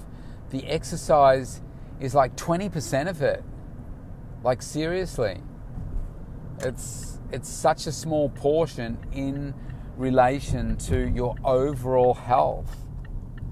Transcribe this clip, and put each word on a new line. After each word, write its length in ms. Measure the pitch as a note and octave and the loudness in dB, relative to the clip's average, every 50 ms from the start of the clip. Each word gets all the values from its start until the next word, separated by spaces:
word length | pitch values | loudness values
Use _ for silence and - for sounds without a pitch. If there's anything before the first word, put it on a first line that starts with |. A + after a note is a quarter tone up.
| - - - - - - - - - - | -12 -14 -14 -12 -12 -12 -12 -12 -10 -6
The 140 | - C3+ C3 C#3 | -6 -6 -4 -2
exercise 920 | D3 D#3+ D#3 - - D#3+ - - E3 D3 C#3 C3+ C3+ C3+ C3 B2 - - - - - - - - - - | -2 -2 -2 -4 -6 -6 2 4 6 8 10 8 8 6 4 -2 -8 -10 -12 -12 -12 -14 -14 -12 -10 -6
is, 160 | C3+ C3+ A2+ | -4 2 4
like, 200 | C#3+ C3 B2 - | 4 4 4 2
twenty 340 | - - - E3+ F3 G3+ G3+ | -6 -2 0 0 0 0 -2
percent 400 | - E3 B2 - - C3+ D3 F#3 | -2 -4 -2 0 0 0 0 0
of 120 | F#3+ D3+ | -2 2
it. 220 | C#3 A#2 - - - - - - - - - - - - - - - - - - - - - - - | 2 2 2 0 -4 -10 -12 -12 -12 -12 -12 -12 -10 -10 -12 -12 -12 -14 -14 -14 -12 -12 -12 -2 0
Like, 180 | B2 B2+ - | 0 2 2
seriously. 800 | - - - D3 D#3 E3 F3 F#3 F#3 D#3+ - - A#2+ G2+ F2+ - - - - - - - - - - - - - - - - - - - - - - - - - | -2 -6 -4 -2 -2 0 0 -2 -2 -4 -2 0 0 0 0 -4 -10 -12 -12 -12 -12 -10 -8 -8 -8 -4 -4 -4 -4 -4 -8 -10 -12 -12 -12 -12 -10 -10 -8 -4
It's, 600 | - C3 B2+ - - - - - - - - - - - | -4 -4 -4 -4 -8 -8 -8 -8 -8 -10 -10 -10 -8 -8
it's 180 | - C3 - - | -8 -8 -8 -8
such 380 | - - - D#3+ D#3+ - - E3+ | -10 0 2 2 2 2 -2 -6
a 40 | |
small 380 | C#3 - - D#3+ D#3 D3+ D3 C3+ | -6 -4 -4 -2 0 2 0 0
portion 680 | - - - C#3 D3+ D#3+ E3 D3+ - - A#2+ A2+ A#2 A2+ - - | -2 0 2 4 4 4 2 0 -2 -6 -6 -6 -6 -6 -6 -8
in 420 | - C#3 C#3 C3+ C#3 C#3+ C#3+ C#3+ C3+ - - - - - - - - - | -6 -4 -4 -4 -4 -4 -6 -6 -8 -8 -10 -10 -10 -10 -10 -10 -6 -2
relation 800 | B2+ C3 B2+ C3 B2 B2+ C#3 C#3+ C3 - - B2 A#2+ A#2 A2+ A2+ | 0 4 6 8 8 8 6 2 0 0 0 0 2 0 0 -2
to 300 | - - - B2+ B2+ B2 | 0 2 2 2 2 2
your 280 | B2 A#2+ B2 B2 A#2+ B2 - | 2 2 0 0 -2 -2 2
overall 680 | C3+ C3 B2+ C3 D3 D3 B2+ B2 B2+ C3 B2+ B2 B2 A#2+ | 4 4 6 4 4 0 0 0 4 6 6 8 6 6
health. 720 | - - A#2+ B2 C#3 D3+ C3+ G#2 - - - - - - - - - - - - - - - - - - - | 4 2 4 4 6 6 4 2 -2 -6 -6 -8 -8 -10 -10 -8 -10 -8 -8 -8 -8 -8 -8 -10 -8 -8 -8